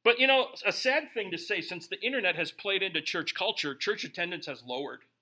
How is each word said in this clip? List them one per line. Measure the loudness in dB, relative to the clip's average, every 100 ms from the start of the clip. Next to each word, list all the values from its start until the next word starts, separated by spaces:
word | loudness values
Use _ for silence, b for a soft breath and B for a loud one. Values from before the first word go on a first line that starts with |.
| 6
But, | 6
you | 8
know, | 6 4 0 -2
a |
sad | 0 2 2 0
thing | -6 -4
to | -6
say, | -4 -4
since | -4 -8 -8
the | -4
internet | -2 0 0 0
has | -4
played | -4 -2 0
into | 0 -2
church | -2 -2 -4 -2
culture, | -2 -2 -4 -4
church | -2 -2 -4
attendance | -6 -6 -6 -8
has | -12
lowered. | -6 -6 -6 -8 _ _